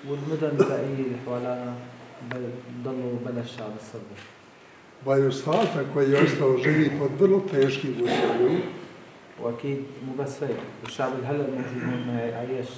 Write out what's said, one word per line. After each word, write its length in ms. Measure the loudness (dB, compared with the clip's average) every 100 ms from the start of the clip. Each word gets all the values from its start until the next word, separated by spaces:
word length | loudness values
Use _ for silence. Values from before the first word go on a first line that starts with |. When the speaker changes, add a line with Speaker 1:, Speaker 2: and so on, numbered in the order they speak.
| -6
Speaker 1:
والمدن 400 | -4 -2 0 2
الباقية 560 | 4 4 2 -2 -2 -2
اللي 120 | -4 -4
حوالينا 480 | -4 -4 -4 -6 -8 -12 -16 -18 -16 -10
بل-، 520 | -8 -6 -8 -12 -8
ضلوا 340 | -6 -4 -4 -4 -4
بلا 160 | -6
الشعب 300 | -8 -10 -10 -10
الصربي. 360 | -12 -14 -14 -16 -18 -20 -20 -20 -20 -20 -20 -6 2
Speaker 2:
Pa 120 | 4
i 40 | 4
ostatak 600 | 2 2 4 4 0 0
koji 180 | 2 4
je 100 | 6
ostao 340 | 6 6 4 4
živi 340 | 4 6 4 2
pod 120 | 0 6
vrlo 200 | 6 6 4
teškim 400 | 4 4 2 -2
uslovima. 680 | 0 0 2 2 4 4 4 0 -8 -14 -18 -20 -20 -20 -8
Speaker 1:
وأكيد 360 | -6 -4 -4 -4 -6 -10 -8
مو 180 | -6
بس 200 | -6 -4
هيك، 140 | -4 -4 -8 -12 -10
الشعب 240 | -4 -2 -2
اللي 120 | -2
هلا 100 | -2
موجود 460 | -2 -4 -4 -4
هون 240 | -4 -2 -2
ما 300 | -2 -2 -4
عايش 300 | -4 -6 -6